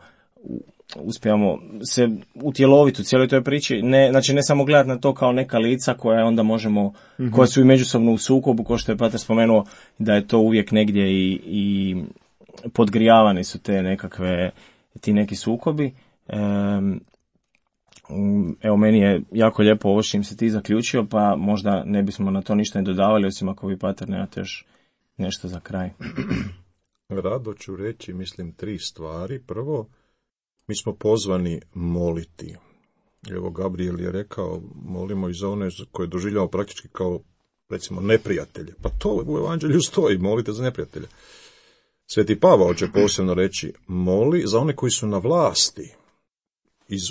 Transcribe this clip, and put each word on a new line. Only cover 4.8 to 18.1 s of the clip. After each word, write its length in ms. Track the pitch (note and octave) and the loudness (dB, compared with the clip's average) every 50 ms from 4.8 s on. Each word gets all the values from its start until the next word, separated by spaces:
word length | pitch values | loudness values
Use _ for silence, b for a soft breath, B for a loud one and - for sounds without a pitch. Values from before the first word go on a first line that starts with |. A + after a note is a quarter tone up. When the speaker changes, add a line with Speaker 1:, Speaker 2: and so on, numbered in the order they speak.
| C3 C3 | 4 4
Speaker 1:
na 80 | B2+ | 0
to 160 | B2 - C#3 B2 | 0 0 0 0
kao 180 | - C3 B2 | 2 2 2
neka 260 | B2 B2+ C3 - - | 2 0 -2 0 0
lica 360 | A2+ A2+ A#2 C3 C3 - C3+ A#2+ | 0 2 2 0 0 0 -2 -2
koja 320 | - - A2+ A2+ A2+ A2+ | 0 0 2 2 4 4
onda 180 | A2+ A2+ A2+ A2 | 2 2 2 2
možemo, 500 | A2 A2+ A2+ A2+ G#2+ G#2 G#2 G2+ G2+ G2+ b b b b - | 2 0 0 0 0 0 2 0 0 -4 b b b b -6
Speaker 2:
Mhm. 120 | B2+ A#2+ | -4 2
Speaker 1:
koja 160 | A2 B2 B2+ | 4 6 6
su 140 | A#2+ - C#3 | 6 6 6
i 40 | B2+ | 8
međusobno 460 | C3 C3+ C3 B2 - - A#2 A2+ A#2 | 8 8 6 4 2 0 2 2 2
u 60 | A2+ | 2
sukobu, 460 | G#2 - - C3 C3 C3 C#3+ A#2+ A2+ G#2+ | 2 2 2 2 2 4 2 0 0 0
ko 140 | - A#2+ | -2 -4
što 140 | A2 - - | -2 -2 -2
je 60 | G#2+ | -2
Pater 220 | G2 A#2+ A2 A#2 A2 | 0 0 0 0 -2
spomenuo, 460 | - - A2+ A#2 A2+ A2+ A2+ G#2 G2 B B B B B B - | -4 0 2 2 4 6 4 4 2 B B B B B B -4
da 140 | G#2+ A2 G#2 | 0 2 2
je 140 | G#2 G2+ | 2 2
to 120 | G#2 A#2 A2+ | 2 4 4
uvijek 320 | A2 A2 A2 G#2+ G2+ - | 4 4 4 2 2 2
negdje 320 | G#2+ G#2+ G#2+ G#2 G2+ G2+ G2 | 2 2 2 4 2 2 2
i, 360 | F#2+ F#2+ F#2+ F#2 F#2 F#2+ - - | 2 2 2 2 0 0 -4 -6
i 500 | D#2+ F#2 G#2 G2+ G2+ G2+ G2 G2 F#2+ F#2 F#2 D2+ - - _ _ _ _ _ - - - - - A#2+ | -6 -4 -2 0 0 0 0 -2 -2 -4 -4 -6 -10 -14 _ _ _ _ _ -20 -20 -20 -16 -14 -2
podgrijavane 720 | - - A2+ G2+ G2+ A2 A2 A2+ A2+ A2+ A2 G#2 F#2+ F2+ F2 | 0 2 2 2 2 4 6 8 8 8 8 6 4 2 -2
su 160 | - - F#2 | -6 -10 -10
te 220 | - - G2+ F#2+ | -6 -2 -2 -2
nekakve, 720 | F#2 F#2 G2 G2 - F2+ - - F2+ F#2 F2+ F2 F#2 F2+ b b b b b b b b - - | 0 -2 -4 -4 -6 -10 -10 -6 -4 -4 -2 -2 -4 -4 b b b b b b b b -20 -6
ti 120 | - A2 G#2 | -2 0 2
neki 220 | G#2 G#2 G2+ G2+ | 2 2 0 -4
sukobi. 580 | - - A2+ A#2 A2+ - E3 D3+ D3+ C#3+ C3 b b b b b b _ | -6 -4 -4 -4 -2 -2 -2 -2 0 -2 -4 b b b b b b _
Em, 720 | - - G#2+ G#2 G2+ G2+ G2+ G2+ G2+ G2+ G2 G2 G2 F#2 - - _ _ _ _ _ _ _ _ _ _ _ _ _ _ _ _ _ _ _ _ | -10 -6 -4 -2 -2 0 0 0 0 -2 -2 -2 -2 -4 -6 -8 _ _ _ _ _ _ _ _ _ _ _ _ _ _ _ _ _ _ _ _
um, 480 | - | -10